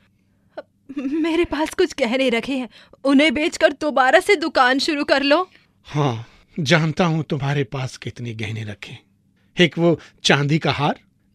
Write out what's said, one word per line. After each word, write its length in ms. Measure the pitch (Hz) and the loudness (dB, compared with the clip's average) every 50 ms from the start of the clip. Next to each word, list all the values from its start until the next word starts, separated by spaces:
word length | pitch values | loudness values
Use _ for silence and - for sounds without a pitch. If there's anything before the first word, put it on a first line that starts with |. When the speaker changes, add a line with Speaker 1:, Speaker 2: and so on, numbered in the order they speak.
| _ _ _ _ _ _ _ _ _ _ - - - _ _ _ _ - 262 294 | _ _ _ _ _ _ _ _ _ _ -18 -18 -18 _ _ _ _ -14 -10 -8
Speaker 1:
मेरे 460 | 254 269 277 330 302 330 320 339 349 | -6 -4 -2 -2 -2 0 0 0 0
पास 300 | 330 330 277 311 302 - | -2 -2 -4 -4 -4 -2
कुछ 200 | - 370 359 - - | -2 -2 -2 0 -2
गहने 300 | 269 226 233 262 269 254 | -2 0 0 0 0 0
रखे 280 | 233 233 220 - 277 | 0 0 -2 -4 -4
हैं, 120 | 262 254 220 _ - - _ _ _ - | -6 -6 -8 _ -20 -20 _ _ _ 0
उन्हें 300 | 269 285 262 294 320 240 | 4 6 6 6 6 4
बेचकर 380 | 294 302 339 - - 320 330 285 | 2 -2 -2 -2 2 0 0 0
दोबारा 480 | - 311 302 247 269 254 262 277 349 | 0 -4 -2 2 2 4 4 4 4
से 160 | 370 - 403 | 4 4 2
दुकान 420 | 311 294 311 - 302 262 247 262 277 | 2 0 -2 2 2 2 4 2 0
शुरू 260 | 254 - 311 285 285 | 0 -2 -2 -2 0
कर 180 | 294 330 269 277 | 0 0 0 2
लो। 280 | 277 285 330 370 - _ _ _ _ _ _ _ | 2 2 2 0 -2 _ _ _ _ _ _ _
Speaker 2:
हाँ, 440 | - - 147 143 143 117 113 117 - _ _ _ _ - - | -6 -2 0 0 0 0 -4 -8 -14 _ _ _ _ -8 -6
जानता 440 | 165 123 170 160 160 160 143 - 185 | 0 2 2 2 2 0 0 0 0
हूँ 180 | 170 156 160 147 | 0 0 -2 -2
तुम्हारे 420 | - 165 139 139 139 143 147 139 | -4 -6 -4 -4 -4 -2 -4 -4
पास 320 | - - 139 131 123 - | -4 -6 -8 -8 -8 -10
कितने 380 | - - 123 - - 123 120 113 | -12 -14 -14 -12 -10 -12 -10 -10
गहने 300 | 110 110 101 110 110 110 | -8 -8 -8 -8 -8 -10
रखे। 340 | 104 101 - - - - - _ _ _ _ _ _ _ _ _ _ - - | -10 -12 -14 -16 -18 -18 -20 _ _ _ _ _ _ _ _ _ _ 0 2
एक 200 | 180 165 - 170 | 2 2 2 2
वो 220 | 165 170 165 - - - _ _ - | 2 2 2 0 -4 -14 _ _ -2
चांदी 340 | - 175 139 143 139 151 165 | 0 0 0 2 0 0 0
का 140 | - 160 127 | 0 -2 -2
हार 280 | 113 139 160 247 - _ _ _ _ _ _ - | -2 -2 -2 -2 -4 _ _ _ _ _ _ -8